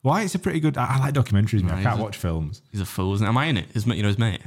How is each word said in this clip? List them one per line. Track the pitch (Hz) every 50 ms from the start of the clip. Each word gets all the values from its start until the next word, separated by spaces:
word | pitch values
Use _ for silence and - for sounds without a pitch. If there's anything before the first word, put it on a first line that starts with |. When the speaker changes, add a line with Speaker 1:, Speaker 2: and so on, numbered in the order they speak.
Speaker 1:
Why? | - 131 151 202 226
It's | 185 -
a | 180
pretty | - 190 160 165
good, | 151 156 135
I, | 131 120 113 131
I | 131
like | 135 139 139
documentaries, | - 110 - 101 98 107 107 - 104 90
man. |
Speaker 2:
No, | 87 92
Speaker 1:
I | 92 98
can't | 120 -
Speaker 2:
he's | 101
a | 110
Speaker 1:
watch | 107 101
films. | - - 87 82 80 78 73 98 - _ _
Speaker 2:
He's | - 101
a | 92
fool, | - - - 92 95 98
isn't | 101 110
he? | 101
Am | 113
I | 127 147
in | 165 143
it? | 95 82 -
His | - 120 107
ma-, | 117 110
you | 80 104
know, | 104
his | 101 95
mate | 113 110 90 - -